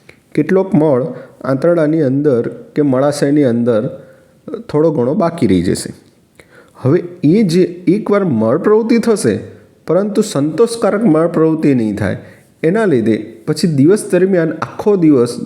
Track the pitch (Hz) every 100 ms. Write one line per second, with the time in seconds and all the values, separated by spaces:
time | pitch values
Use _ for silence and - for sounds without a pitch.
0 | - - _ - 147 185 - 147 160 123
1 | 143 - - - 127 139 165 170 151 160
2 | 135 135 147 117 117 - - - 147 127
3 | 147 139 143 147 135 117 120 107 151 -
4 | - - _ _ - - - 147 165 139
5 | 120 143 170 - 110 92 90 - - -
6 | _ _ _ _ _ - _ - 127 175
7 | 175 - 143 202 196 170 170 - - 208
8 | - 202 185 113 113 151 208 214 226 233
9 | 233 202 120 92 - - - _ - 170
10 | 208 208 214 143 147 160 233 - 202 202
11 | 226 151 170 160 160 160 160 131 110 98
12 | 101 107 - - _ _ 156 208 214 127
13 | 107 107 - - - 156 180 143 147 214
14 | - 180 190 185 165 - - - 214 202
15 | 160 135 120 -